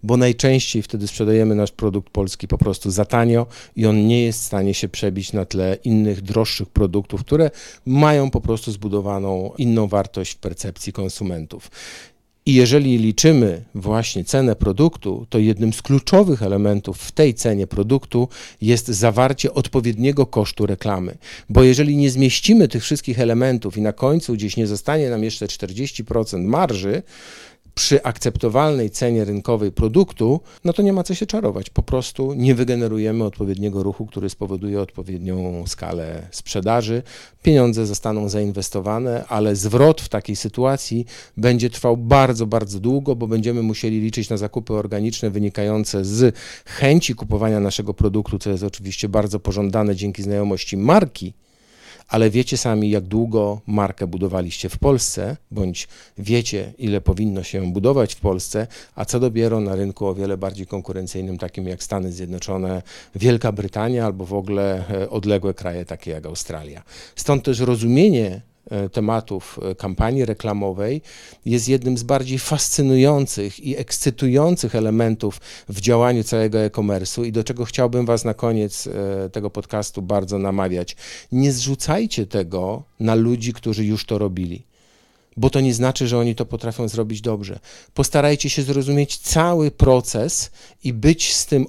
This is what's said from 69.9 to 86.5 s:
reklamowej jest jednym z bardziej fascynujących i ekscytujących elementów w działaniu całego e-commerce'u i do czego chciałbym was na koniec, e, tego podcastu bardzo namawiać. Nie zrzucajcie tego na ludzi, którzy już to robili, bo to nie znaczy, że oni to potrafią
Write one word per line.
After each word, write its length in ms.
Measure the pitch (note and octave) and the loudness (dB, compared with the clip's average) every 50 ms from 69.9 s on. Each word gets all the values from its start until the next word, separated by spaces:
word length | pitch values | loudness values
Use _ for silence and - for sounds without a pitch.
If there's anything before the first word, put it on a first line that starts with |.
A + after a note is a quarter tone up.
| F#2 - A2 A2+ B2+ C#3 B2+ | -2 -2 0 0 0 0 -2
reklamowej 800 | A2 G#2+ - - A2+ G2+ G2+ G2+ G2 F#2 F#2 G2+ A2 C3+ D#3 - - - - - - - _ _ | -2 -4 -6 -4 -6 -4 -4 -4 -6 -4 -4 -4 -4 -6 -6 -8 -14 -20 -20 -20 -20 -20 _ _
jest 240 | A#2 A#2 B2 A2+ A#2 | -2 -2 0 2 2
jednym 300 | C3 C3 B2 B2+ C3 A#2+ | 0 0 2 0 -2 -2
z 40 | A#2 | 0
bardziej 360 | A#2+ C#3 C3+ C3 B2+ C3 C3 | 0 0 0 0 -2 -6 -6
fascynujących 1200 | - - D#3 D3 - - - - C#3+ C3 C3 C3 C3 C#3+ D3 C#3+ C#3 - - - G2+ G2+ - - | -2 -2 -2 -2 -2 -2 0 0 2 4 6 6 6 6 6 4 0 -2 -4 -6 -6 -6 -8 -8
i 160 | - C#3+ C3+ | -8 -8 -6
ekscytujących 1000 | C#3 B2+ - - - - C#3+ A#2 - C#3 C3 B2 C#3 D3+ E3+ F3+ F3 - A#2 - | -6 -6 -6 -6 -2 -2 -2 -2 0 -2 2 4 4 4 4 2 0 -2 -2 -2
elementów 640 | A#2 A2 G#2+ A2 A2+ A2+ A2+ A2 G#2+ - G#2 - - - - - - - - | 0 0 0 2 2 2 0 0 -2 -4 -6 -6 -8 -16 -20 -20 -20 -14 -12
w 120 | G#2 G2 | -12 -4
działaniu 440 | F#2+ A2+ A#2+ A#2 A#2+ B2 B2 A#2+ G#2+ | 2 4 4 6 6 4 4 2 0
całego 340 | - - A2+ A2 A2 G#2+ A2 | 0 0 0 0 2 2 2
e-commerce'u 680 | G#2+ G#2 - - G#2 G2+ G2+ F#2+ F#2 F#2+ - - A#2+ | 0 0 0 0 0 0 0 -2 -2 -6 -6 -6 -6
i 60 | A#2 G#2+ | -2 -2
do 120 | A#2 G#2+ | -4 -2
czego 200 | - - A#2+ A#2+ | -4 -4 -6 -6
chciałbym 420 | A#2 - - B2+ A#2+ A#2 B2 B2 | -6 0 0 0 2 2 0 2
was 180 | A2+ A#2 A2+ - | 2 0 0 0
na 100 | A#2 G#2+ | -2 -4
koniec, 520 | - - A#2 A2+ A2 G#2+ G2+ - - - | -2 -2 0 0 0 -2 -2 -4 -8 -10
e, 440 | - F2+ G2+ G2+ G2 G2 G2 F#2+ F#2 | -8 -6 -6 -4 -4 -4 -4 -6 -6
tego 200 | - G#2+ G2+ G#2 | -8 -6 -8 -6
podcastu 520 | - G#2 G2+ - - G#2+ G#2 - - - F#2+ | -8 -8 -10 -6 -6 -6 -6 -6 -8 -10 -4
bardzo 360 | F2 G#2 G2+ F#2+ F2+ G#2 G2 | -2 -2 -2 0 -2 -4 -2
namawiać. 580 | G2 G2 F#2+ G2 F#2+ F#2+ F2+ F2+ F2 - - - - - - - - _ - | -2 -2 -2 -2 -2 -2 -2 -4 -6 -6 -10 -16 -18 -18 -18 -18 -12 _ 0
Nie 200 | B2+ C3+ C#3+ C3+ | 2 2 2 2
zrzucajcie 720 | B2 A#2+ C3 C#3 C3+ - - D3+ G3 A3+ G#3+ - - G#2+ | 0 -2 -4 -4 -4 -2 -2 0 0 -2 -2 -2 -4 -6
tego 560 | G2 - G#2 F#2+ E2 F2 F#2 F2+ F#2+ G#2+ C3 D3 _ _ _ | -2 -2 -4 -4 -2 -4 -4 -4 -4 -6 -8 -10 _ _ _
na 140 | A2+ A2 A2+ | 0 2 2
ludzi, 380 | A2+ A2+ A2+ B2 A#2+ A2 A#2+ A2+ | 4 4 2 0 -2 -2 -6 -8
którzy 320 | - - A#2 A2 G#2 A2 | -6 -4 -4 -2 -2 0
już 220 | G#2 G#2+ G#2+ - | -2 -2 -2 -2
to 120 | - A2+ G#2 | -4 -2 -2
robili, 440 | G#2 G2+ F#2 F2+ F2+ F2 F2 - - _ _ _ _ _ _ _ _ _ _ _ _ _ _ | -2 -2 -2 -4 -6 -6 -8 -12 -16 _ _ _ _ _ _ _ _ _ _ _ _ _ _
bo 140 | - A2 C3+ | 0 0 2
to 100 | - C#3 | 4 4
nie 140 | C3+ C3 A#2+ | 2 2 2
znaczy, 340 | A2 B2 B2+ C3+ - C3+ A#2+ | 2 0 0 0 0 -2 0
że 100 | A#2+ A#2+ | 2 2
oni 160 | A#2 A#2+ A2+ | 2 0 0
to 120 | A2+ B2 | -2 -4
potrafią 420 | - | -6